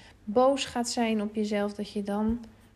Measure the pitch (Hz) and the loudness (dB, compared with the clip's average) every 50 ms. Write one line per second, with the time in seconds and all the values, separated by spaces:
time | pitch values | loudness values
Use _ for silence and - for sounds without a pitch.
0 | - - - - - 214 202 247 254 269 277 269 - - - 247 240 240 - 247 | -20 -20 -20 -16 -10 0 4 6 6 6 4 2 -2 -4 -4 -4 -4 -2 0 0
1 | 233 226 220 214 208 214 214 220 208 208 214 202 202 208 202 - 208 - - 214 | 0 2 2 0 0 -2 -2 -2 -2 0 0 0 0 -2 -2 -6 -10 -6 -6 -6
2 | 202 202 202 208 214 220 233 240 233 - - - - - - | -4 -2 -2 0 0 0 -2 -2 -6 -12 -20 -20 -20 -20 -18